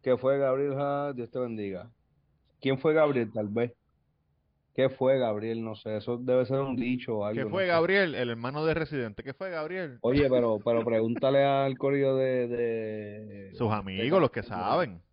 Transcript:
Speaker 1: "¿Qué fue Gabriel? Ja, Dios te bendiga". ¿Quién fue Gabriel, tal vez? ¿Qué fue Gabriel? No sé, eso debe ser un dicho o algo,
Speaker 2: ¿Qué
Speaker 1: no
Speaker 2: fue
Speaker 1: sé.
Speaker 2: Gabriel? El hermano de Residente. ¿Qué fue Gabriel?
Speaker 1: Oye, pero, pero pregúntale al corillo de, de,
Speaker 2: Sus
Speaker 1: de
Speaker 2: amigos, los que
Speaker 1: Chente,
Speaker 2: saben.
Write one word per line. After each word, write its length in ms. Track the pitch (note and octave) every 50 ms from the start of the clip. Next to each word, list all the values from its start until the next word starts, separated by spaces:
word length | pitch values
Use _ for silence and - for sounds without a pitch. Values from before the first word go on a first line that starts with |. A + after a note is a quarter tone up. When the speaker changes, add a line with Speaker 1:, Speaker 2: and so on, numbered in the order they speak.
Speaker 1:
"¿Qué 140 | _ C3 B2+
fue 220 | A#2 - C3 C#3 C#3
Gabriel? 360 | C#3 C3 C3 C3+ C#3+ C#3+ C3+
Ja, 380 | C3+ C#3+ C#3 C#3+ C#3+ C#3+ C#3+ C#3
Dios 160 | B2 A#2 A#2
te 80 | - B2+
bendiga". 520 | B2+ A#2+ A2+ A2 G#2 G2 F#2+ F2+ F2+ A#2+ _ _ _ _ _ _ _ _ _ _ _ _ _ _
¿Quién 180 | - C3 C3+ C3+
fue 140 | - D#3+ D#3
Gabriel, 380 | D#3+ D#3 D3 C#3 B2+ A#2 G#2+
tal 160 | A2 A2 G#2 G2+
vez? 240 | G#2 A#2 A#2+ A#2+ - _ _ _ _ _ _ _ _ _ _ _ _ _ _ _ _ _ _ _
¿Qué 160 | _ - C3 C3
fue 300 | C3 - C3 C3 C3+ C3
Gabriel? 460 | B2 A2+ G#2+ G#2 G#2+ A2+ A2+ A2+ A2+
No 100 | A2+ A2
sé, 220 | A2 - A2 G#2+
eso 200 | G#2+ G#2 B2 A#2+
debe 300 | A#2+ B2 B2+ B2+ B2+ B2+
ser 140 | A#2 C3+ C3+
un 160 | C#3 C3+ B2+
dicho 420 | A#2+ A#2 B2 B2+ B2 - - A#2 G#2+
o 60 | G2+
algo, 180 | G#2 A2 A#2
Speaker 2:
¿Qué 20 | C3+
Speaker 1:
no 60 | G#2+
Speaker 2:
fue 140 | G#2+ F#3+ F#3+
Speaker 1:
sé. 40 | F3+
Speaker 2:
Gabriel? 460 | E3+ E3 E3 F3 F#3+ G3+ G3 E3+ C3+
El 160 | G2+ B2+ A#2+
hermano 340 | A#2 A#2 A#2 B2+ C#3 D3+ D#3
de 80 | D#3+
Residente. 520 | D#3 E3 D#3+ - D#3 C#3 A#2+ A2 G2+ - A#2
¿Qué 100 | D#3+ F3
fue 160 | _ F#3+ F#3+
Gabriel? 480 | F3 D#3+ D3+ D#3+ F3+ F#3+ F3+ D3 B2 A#2
Speaker 1:
Oye, 280 | - A#2 C3 C#3+ D3 C3+
pero, 300 | B2+ B2 A#2+ A#2 A2 G#2+ G#2+
pero 200 | A#2 A#2 A#2 A2+
pregúntale 580 | A#2 A#2 A2 A2+ A2+ A#2 A#2 - C3 C#3 C#3 C#3
al 320 | C#3 C#3 C3+ C#3 C3+ C3+
corillo 380 | - - C#3 C#3 C#3 C#3 C3+ C3+
de, 320 | C3 C3 C3 B2+ B2+ B2
de, 1040 | A#2+ A#2+ A#2+ A#2+ A#2 A2+ A2+ A2 G#2+ G#2+ G#2+ G#2 G#2 G#2 G#2+ G#2+ G#2 G2+ G2+ G2 F#2+ F#2
Speaker 2:
Sus 120 | - A#2+ G#2+
Speaker 1:
de 60 | A2
Speaker 2:
amigos, 460 | G#2 G2 F#2+ F#2+ F#2+ A2+ C3 E3 F#3+
los 100 | D#3+ A#2+
que 120 | - A#2+
Speaker 1:
Chente, 120 | G2 - A2
Speaker 2:
saben. 480 | F#2 F#2 G2+ B2+ E3 F3+ A#2+ F2+ E2+ - _